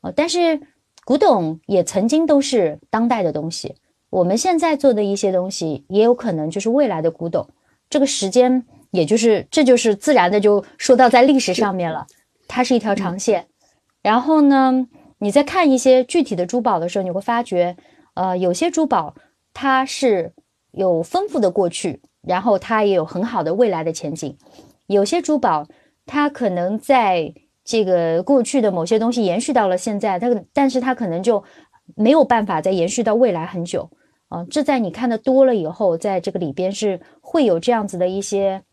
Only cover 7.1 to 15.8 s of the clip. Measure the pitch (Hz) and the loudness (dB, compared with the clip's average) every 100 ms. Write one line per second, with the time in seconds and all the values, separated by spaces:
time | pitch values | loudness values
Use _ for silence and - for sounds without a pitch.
7.1 | 165 170 165 - _ _ _ _ 294 269 | -4 -6 -6 -8 _ _ _ _ -2 -2
8.1 | - 196 247 247 254 240 - _ 185 156 | -2 -2 2 2 2 -4 -20 _ -2 0
9.1 | 220 226 208 - - 262 247 233 202 - | 2 2 0 0 0 4 4 2 -2 2
10.1 | 262 180 208 202 208 196 _ - 254 254 | 2 4 2 2 2 -2 _ 2 6 6
11.1 | 247 269 269 208 185 214 185 170 156 - | 6 6 4 0 -2 -2 -2 -6 -6 -12
12.1 | _ _ _ _ - 247 240 214 202 190 | _ _ _ _ -4 0 0 0 -2 -4
13.1 | 180 214 190 - _ _ _ _ _ 202 | -4 -2 -2 -2 _ _ _ _ _ 0
14.1 | 226 254 311 285 277 262 262 254 - - | 0 2 4 4 4 4 0 -2 -10 -20
15.1 | _ 208 269 285 381 330 262 | _ 0 2 2 0 2 2